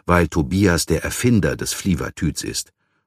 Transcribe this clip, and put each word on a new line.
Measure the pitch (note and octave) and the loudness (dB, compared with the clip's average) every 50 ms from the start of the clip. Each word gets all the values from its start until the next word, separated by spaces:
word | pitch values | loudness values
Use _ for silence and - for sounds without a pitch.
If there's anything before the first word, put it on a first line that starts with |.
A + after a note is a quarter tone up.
| - | -2
weil | - F2 F2 F2 D#2+ | 2 2 4 2 2
Tobias | - E2 D2 C2 F#2 F#2+ G#2 F#2 E2+ D#2+ - | 2 0 0 0 2 2 4 4 4 2 0
der | - E2 D2+ - | 0 -2 -2 -2
Erfinder | D2+ - - - B2 A#2 G#2 D#2 C#2+ C2 | -4 -6 -2 0 2 2 4 2 0 -2
des | - - - - | -4 -6 -8 -8
Flievertüts | - - G2+ F2 C2+ C2+ - - - E2 D2+ - - - | -4 -2 -2 -2 -2 -2 -6 -8 -4 -4 -4 -4 -4 -8
ist. | - - - - _ _ _ _ _ _ _ _ | -8 -8 -8 -10 _ _ _ _ _ _ _ _